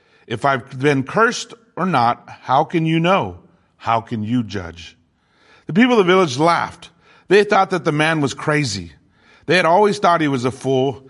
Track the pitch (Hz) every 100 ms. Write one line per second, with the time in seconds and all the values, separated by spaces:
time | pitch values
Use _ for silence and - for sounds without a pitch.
0 | _ _ - 113 139 135 - 131 147 135
1 | 127 190 233 - - - _ - 185 135
2 | 120 - - - - 135 160 170 160 165
3 | 165 190 101 87 _ _ _ _ 110 117
4 | 113 113 107 123 107 98 87 82 - _
5 | _ _ _ _ _ _ - 165 247 233
6 | 180 190 170 123 165 156 110 - - _
7 | _ _ - 202 208 202 190 180 156 147
8 | 156 160 139 - 156 147 131 98 85 -
9 | _ _ _ _ - 180 165 185 208 202
10 | 180 170 151 135 123 - 131 131 135 113